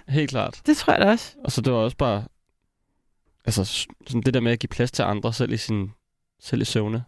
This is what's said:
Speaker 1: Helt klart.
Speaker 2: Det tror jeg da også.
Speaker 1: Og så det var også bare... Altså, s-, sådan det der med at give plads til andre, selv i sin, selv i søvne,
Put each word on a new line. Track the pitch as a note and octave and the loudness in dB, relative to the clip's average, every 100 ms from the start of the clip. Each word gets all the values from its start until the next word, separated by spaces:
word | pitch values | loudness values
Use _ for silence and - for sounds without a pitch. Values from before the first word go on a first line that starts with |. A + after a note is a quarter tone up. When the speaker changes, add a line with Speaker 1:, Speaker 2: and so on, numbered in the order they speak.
| - | 2
Speaker 1:
Helt | C#3 C#3 | 0 0
klart. | C3 - - - | -2 -4 -2 0
Speaker 2:
Det | D4+ | 2
tror | - | 4
jeg | - | 4
da | G3 | 4
også. | A#3 - - | 2 -2 -10
Speaker 1:
Og | B3+ | -6
så | - | -2
det | B2+ | 2
var | A#2+ | 2
også | A2 - | 0 0
bare... | C3 G2+ - _ _ _ _ _ _ _ _ _ _ _ - | 0 0 -4 _ _ _ _ _ _ _ _ _ _ _ -2
Altså, | G#2 G2 | 0 0
s-, | - - - - | -2 -6 -10 -6
sådan | A#2+ | 0
det | C3 | 2
der | B2+ | 2
med | A#2 | 2
at | A#2 | 0
give | - | -2
plads | - B2 | -2 -2
til | - | 0
andre, | G2+ G#2 A#2 | 0 0 -2
selv | A2+ B2 | 0 0
i | A2+ | -2
sin, | - G#2 G2 - _ _ _ _ | -2 -2 -2 -8 _ _ _ _
selv | - C3+ | -4 -2
i | - | 0
søvne, | A2+ G#2+ A2+ | 0 0 -2